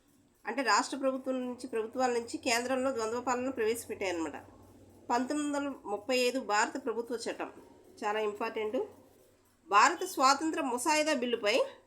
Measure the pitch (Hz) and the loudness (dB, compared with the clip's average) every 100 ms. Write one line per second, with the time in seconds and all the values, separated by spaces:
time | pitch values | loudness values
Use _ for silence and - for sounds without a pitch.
0 | _ _ _ _ - 233 233 208 269 269 | _ _ _ _ -8 -2 4 4 2 0
1 | 269 262 262 262 247 240 262 233 220 254 | 0 0 -4 -4 -4 -8 -6 -4 -4 0
2 | 254 240 233 311 269 233 247 262 269 233 | 0 0 -2 -4 0 0 0 0 0 0
3 | 220 240 247 247 254 262 220 233 - 214 | -2 -2 -2 -2 -2 -2 0 -2 -6 -4
4 | 190 170 156 - - - - - - - | -4 -2 -4 -8 -16 -20 -20 -20 -20 -20
5 | - 240 254 302 294 285 285 262 - 202 | -2 -2 0 -2 -2 -2 -4 -8 -8 -8
6 | - 254 247 262 208 208 - 277 262 220 | 0 2 2 0 0 2 2 -2 -4 -4
7 | 233 233 - 165 165 - - - - - | -4 -6 -6 -6 -8 -10 -20 -20 -20 -8
8 | 214 214 214 208 226 220 214 254 440 - | -2 0 -2 -2 -6 -4 -2 -2 -4 -10
9 | - - - _ _ _ - 202 254 339 | -20 -20 -20 _ _ _ 4 6 6 4
10 | 370 - 262 277 320 330 277 254 330 302 | -4 4 6 6 2 -2 -2 0 2 2
11 | 302 277 247 233 208 254 539 - | 4 2 0 0 2 2 0 -4